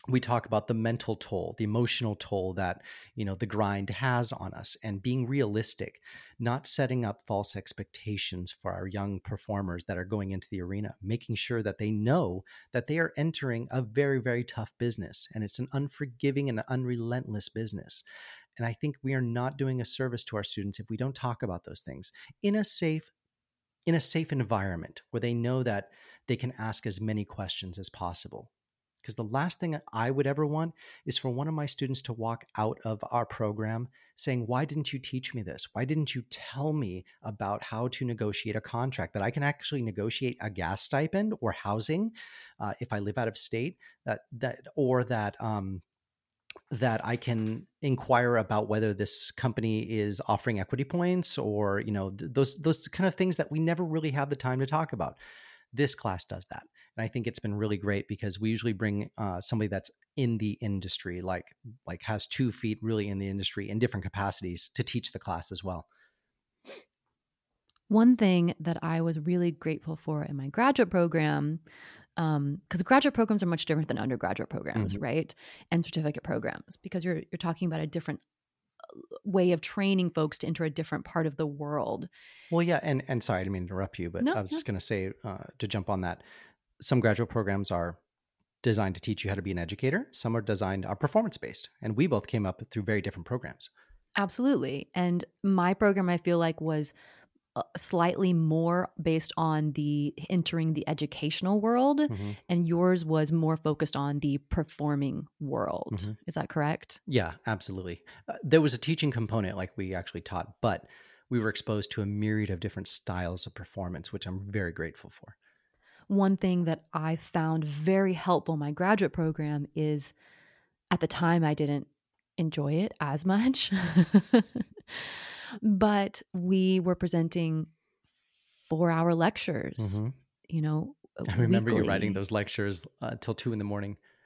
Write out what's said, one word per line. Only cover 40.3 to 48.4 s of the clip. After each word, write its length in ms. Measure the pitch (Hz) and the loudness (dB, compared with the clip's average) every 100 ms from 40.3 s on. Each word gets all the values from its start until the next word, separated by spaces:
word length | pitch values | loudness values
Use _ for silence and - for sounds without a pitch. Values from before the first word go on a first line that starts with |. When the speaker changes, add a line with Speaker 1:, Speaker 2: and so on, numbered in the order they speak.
| - | -4
Speaker 1:
a 80 | 107 | -8
gas 320 | 92 85 98 | -4 -2 0
stipend 540 | - 139 156 190 214 214 | 0 0 0 0 0 0
or 100 | 110 | -2
housing, 600 | - 101 107 113 160 220 220 - - - - | -2 -2 0 0 0 -2 -4 -18 -18 -20 -8
uh, 140 | 104 - | -8 -6
if 140 | 123 | -4
I 60 | 107 | -4
live 180 | 101 104 | -2 -2
out 100 | 113 | -2
of 80 | 104 | -2
state, 400 | - 113 139 - - _ - | -4 -2 -4 -8 -20 _ -6
that, 160 | 107 - | -6 -6
that, 280 | 117 127 - - | -6 -6 -6 -10
or 300 | - 131 127 | 0 2 2
that, 320 | 117 117 104 - | 2 0 -2 -4
um, 440 | 113 107 95 95 - _ _ _ _ _ - - - | -4 -2 -4 -8 -10 _ _ _ _ _ -18 -16 -8
that 340 | 117 127 110 | 0 0 0
I 120 | 107 123 | -2 -4
can 500 | - 113 110 113 - - | -2 0 0 -4 -10 -6
inquire 560 | 143 127 - 123 123 | -2 0 4 4 6
about 300 | 120 | 4